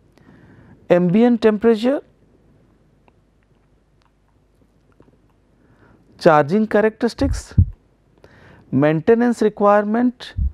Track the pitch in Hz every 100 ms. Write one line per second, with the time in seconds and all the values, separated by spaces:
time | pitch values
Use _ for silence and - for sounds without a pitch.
0 | _ _ _ - - - - - - 175
1 | 175 202 240 233 220 214 233 220 240 285
2 | - _ _ _ _ _ _ _ _ _
3 | _ _ _ _ _ _ _ _ _ _
4 | _ _ _ _ _ _ _ _ _ _
5 | _ _ _ _ _ _ _ _ _ _
6 | _ - 175 151 143 208 214 214 220 220
7 | 233 - 277 - - - - - _ _
8 | _ _ _ _ - - - 131 151 160
9 | 156 226 240 233 214 208 208 208 208 220
10 | 247 - - - -